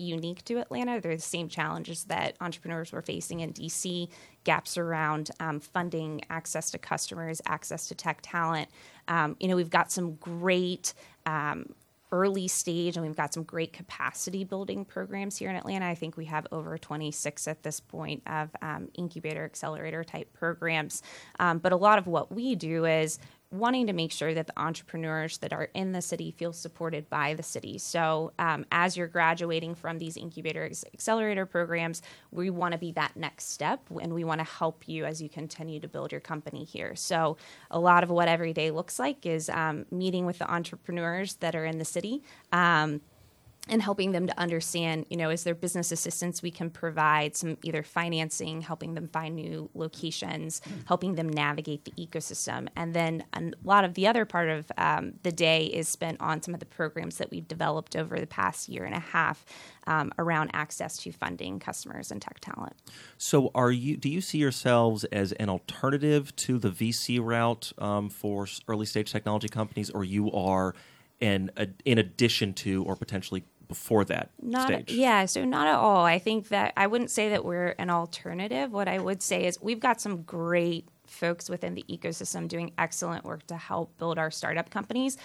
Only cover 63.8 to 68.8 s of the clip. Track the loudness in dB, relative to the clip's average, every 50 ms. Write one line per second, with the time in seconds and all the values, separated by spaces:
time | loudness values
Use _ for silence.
63.8 | 2 0 -2 0 0 0 0 0 -2 -2 2 2 2 2 2 2 4 6 8 8
64.8 | 8 6 4 2 -2 -2 0 0 0 0 0 0 0 0 0 -2 -4 -8 -6 -2
65.8 | 0 2 2 4 4 6 6 4 4 2 -4 -4 0 0 2 2 2 2 2 2
66.8 | 0 0 2 0 0 2 2 2 4 4 4 4 4 4 2 2 -4 -8 -6 -4
67.8 | -2 0 2 2 0 -2 -4 -4 -2 -2 0 0 -2 -4 -6 -8 -4 -2 -2 0